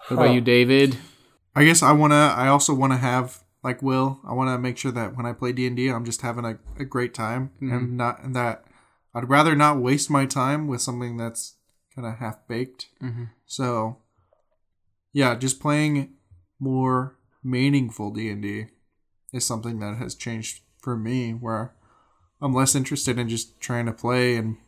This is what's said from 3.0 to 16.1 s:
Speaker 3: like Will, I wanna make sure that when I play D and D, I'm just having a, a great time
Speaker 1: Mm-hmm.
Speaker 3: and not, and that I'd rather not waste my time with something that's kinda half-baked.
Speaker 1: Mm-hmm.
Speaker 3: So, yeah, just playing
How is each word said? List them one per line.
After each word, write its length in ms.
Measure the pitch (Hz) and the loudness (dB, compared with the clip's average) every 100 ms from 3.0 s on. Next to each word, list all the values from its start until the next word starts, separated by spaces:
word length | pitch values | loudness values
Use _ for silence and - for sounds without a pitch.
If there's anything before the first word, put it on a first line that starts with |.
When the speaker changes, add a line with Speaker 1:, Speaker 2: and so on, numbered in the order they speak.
| 127 127 127 - _ _ | 0 0 -2 -8 _ _
Speaker 3:
like 180 | 127 120 | -8 -4
Will, 380 | 135 131 135 135 - | 0 0 0 -4 -6
I 60 | |
wanna 240 | 123 131 123 | -2 -2 -2
make 180 | 127 123 | -4 -4
sure 160 | 135 | -4
that 240 | 117 101 123 | -4 -6 -6
when 80 | |
I 80 | 120 | -8
play 200 | 117 123 | -6 -4
D 140 | 123 127 | -2 -2
and 100 | 123 | -2
D, 120 | 131 | -2
I'm 160 | 117 | -2
just 160 | 117 - | -6 -6
having 220 | 120 117 | -6 -6
a, 140 | 117 113 - - | -6 -8 -12 -12
a 60 | |
great 300 | 135 127 123 | -6 -4 -4
time 360 | - 110 123 131 - | -4 -6 -4 -6 -8
Speaker 1:
Mm-hmm. 100 | 135 | -6
Speaker 3:
and 220 | 123 123 123 | -4 -4 -2
not, 260 | 120 120 | -4 -4
and 140 | 135 127 | -6 -4
that 280 | 120 113 - _ _ _ _ | -4 -6 -14 _ _ _ _
I'd 160 | 120 120 | -8 2
rather 260 | 143 160 147 | 4 6 4
not 220 | 151 143 | 4 4
waste 300 | 127 139 - | 2 0 2
my 160 | 143 135 | 0 0
time 400 | 143 131 151 151 | 0 -2 -2 -4
with 140 | 120 | -4
something 340 | - 120 120 117 | -4 -6 -6 -6
that's 380 | 117 117 - - _ _ _ | -8 -8 -12 -18 _ _ _
kinda 220 | - 117 113 | -12 -10 -8
half-baked. 680 | 113 - - 117 131 - - _ | -10 -10 -8 -6 -6 -10 -20 _
Speaker 1:
Mm-hmm. 220 | 131 117 117 - - | -10 -8 -12 -16 -12
Speaker 3:
So, 520 | - 123 117 110 127 _ _ _ _ _ _ _ _ _ _ _ | -6 -4 -2 -4 -8 _ _ _ _ _ _ _ _ _ _ _
yeah, 220 | 139 131 | 0 0
just 260 | 117 131 - | 0 -4 -2
playing 520 | 147 147 151 147 139 | 0 0 2 0 -4